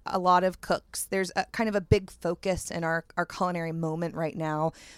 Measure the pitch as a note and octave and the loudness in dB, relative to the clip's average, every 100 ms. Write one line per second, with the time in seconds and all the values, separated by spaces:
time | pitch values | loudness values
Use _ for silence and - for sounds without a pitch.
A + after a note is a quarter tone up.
0 | - F#3+ F3+ F3+ F#3 F3+ - - - - | -4 0 4 6 4 -2 -2 -2 -2 -10
1 | - F#3+ F#3 - - - A3+ G3+ F3 G#3 | -4 -2 -2 -2 -4 -2 0 0 4 4
2 | F#3+ - E3+ E3+ G3 F3+ - E3+ E3 E3 | 4 -4 -4 -2 -2 -2 -4 -4 -2 -2
3 | - - F3 - F#3 F3 E3 E3 E3 D#3+ | -4 -4 -4 -2 -2 -2 -4 -2 -2 -2
4 | E3+ - D#3+ - D#3 D3+ D#3+ - - | -4 -2 -4 -2 -4 0 -2 -4 -16